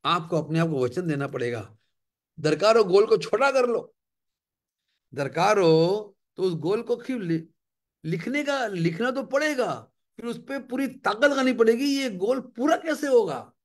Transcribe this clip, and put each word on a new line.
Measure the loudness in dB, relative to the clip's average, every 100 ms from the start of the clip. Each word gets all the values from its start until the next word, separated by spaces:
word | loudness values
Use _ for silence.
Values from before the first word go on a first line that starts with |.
आपको | 0 -2 0 -4
अपने | 0 0
आप | 0
को | 0
वचन | -2 -2 -4
देना | -4 -4
पड़ेगा। | -4 -6 -6 -10 _ _ _ _ _ _ -4
दरकार | -2 2 4 4
हो |
गोल | 6 4 4
को | 2
छोटा | 0 0 2
कर | 4 4
लो, | 2 -4 _ _ _ _ _ _ _ _ _ _ _ _
दरकार | -8 -6 0 2 4
हो | 6 6 4 0 -6 _ _ -4
तो |
उस | -2
गोल | -2 -2 -4
को | -2 -6
क्यों | -4 -6
लि-, | -2 -4 -4 _ _ _ _ _
लिखने | -8 -6 -4 -4
का, | -2 -2 -4
लिखना | -2 -2 0 -4
तो | -4
पड़ेगा, | -2 -2 0 0 -2 -4 -12 _ _ -12
फिर | -10
उस | -10
पे | -8 -10
पूरी | -6 -6 -6
ताकत | -4 -4 2
लगानी | 2 2 0
पड़ेगी, | 4 4 4 0 -2
ये | -4
गोल | -4 -2 -2
पूरा | -4 -4 0 0
कैसे | -2 -4 2
होगा। | 2 2 -6 -12 _